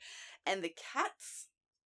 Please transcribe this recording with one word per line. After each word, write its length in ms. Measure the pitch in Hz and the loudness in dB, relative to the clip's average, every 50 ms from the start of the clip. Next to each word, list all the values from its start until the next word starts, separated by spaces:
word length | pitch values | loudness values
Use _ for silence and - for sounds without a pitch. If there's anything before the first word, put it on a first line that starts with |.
| - - - - - - - - _ | -6 -12 -10 -10 -12 -12 -14 -2 _
And 180 | - 196 196 170 | 2 2 4 2
the 120 | 170 165 - - - - | 0 -2 -6 -8 0 4
cats, 540 | 269 381 - - - - - - - - - _ _ _ _ _ _ _ | 4 4 4 2 -4 -8 -8 -8 -8 -10 -12 _ _ _ _ _ _ _